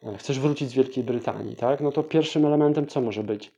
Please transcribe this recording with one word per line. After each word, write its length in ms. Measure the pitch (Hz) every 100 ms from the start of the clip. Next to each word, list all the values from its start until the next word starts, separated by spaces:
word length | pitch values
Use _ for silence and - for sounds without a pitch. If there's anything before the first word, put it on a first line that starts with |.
e, 140 | 110 101
chcesz 220 | - 135
wrócić 300 | 147 143 139
z 40 |
Wielkiej 300 | 120 131 -
Brytanii, 520 | 117 120 113 104 107 -
tak? 260 | 117 139
No 100 | 143
to 120 | 139
pierwszym 420 | 151 160 156 160 151
elementem 420 | 147 147 151 143
co 140 | -
może 220 | 120 104
być? 280 | 104 107 -